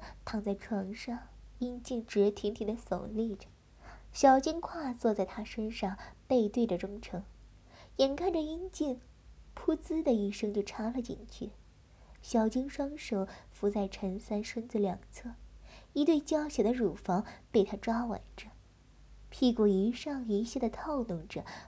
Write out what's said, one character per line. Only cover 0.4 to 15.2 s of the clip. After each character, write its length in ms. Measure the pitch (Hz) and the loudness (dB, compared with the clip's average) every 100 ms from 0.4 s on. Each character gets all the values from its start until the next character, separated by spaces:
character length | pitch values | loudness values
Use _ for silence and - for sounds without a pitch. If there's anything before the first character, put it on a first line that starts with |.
在 120 | 208 | -2
床 400 | 196 - 208 190 | -4 -2 -4 -4
上， 340 | 226 - 240 - - - - | -8 -8 -8 -10 -20 -16 -6
阴 220 | 247 247 | -6 -6
茎 220 | - 247 | -6 -6
直 260 | 226 208 202 | 0 6 6
挺 220 | 208 208 | 4 -4
挺 140 | 233 214 | -2 -4
地 80 | |
耸 320 | 226 - 185 202 | -4 -4 -4 -2
立 280 | 214 226 | -2 -2
着， 120 | 190 - - - - - - - | -4 -12 -20 -20 -20 -20 -20 -12
小 260 | - 277 262 | 6 8 8
金 220 | 294 330 | 6 -2
跨 320 | - 339 277 | -4 -6 -6
坐 220 | 247 233 | 0 0
在 100 | 208 | 2
他 180 | 185 - | 0 -4
身 300 | 208 - 214 | -8 -6 -6
上， 240 | 220 190 196 - - - | -2 -4 -4 -10 -12 2
背 200 | 254 214 | 4 4
对 200 | 240 226 | 2 2
着 100 | 175 | 0
忠 240 | 196 208 | -4 -8
诚， 220 | - 180 - - - - - - - - | -10 -10 -10 -18 -20 -20 -20 -20 -8 2
眼 180 | 269 | 2
看 180 | 285 359 | 4 0
着 80 | 339 | 0
阴 300 | 302 330 370 | -2 -6 -8
茎 300 | - 302 240 - - - - - - | -2 -2 -2 -8 -20 -20 -20 -18 -4
噗 180 | - | 0
呲 280 | 320 - 320 | 0 0 0
的 100 | 320 | 2
一 180 | 226 202 | 2 2
声 220 | - 208 | -2 -2
就 100 | 208 | -2
插 280 | 202 - 220 | -2 -4 -4
了 100 | 254 | -4
进 260 | 233 - - | -6 -8 -12
去。 220 | - 214 - - - - - - - | -12 -12 -12 -20 -20 -20 -20 -20 -20
小 280 | - 233 220 | -2 2 2
金 200 | 254 269 | 2 -2
双 300 | - 277 302 | -4 -6 -6
手 280 | - 202 190 - - | -4 -2 -2 -8 -18
扶 200 | - 202 | -2 0
在 180 | 208 196 | 0 -2
陈 320 | - 196 190 | -2 -4 -4
三 240 | - 208 | -4 -4
身 240 | 220 240 226 | -4 -8 -4
子 100 | 220 | 0
两 200 | 196 185 - | 0 0 -10
侧， 200 | - | -14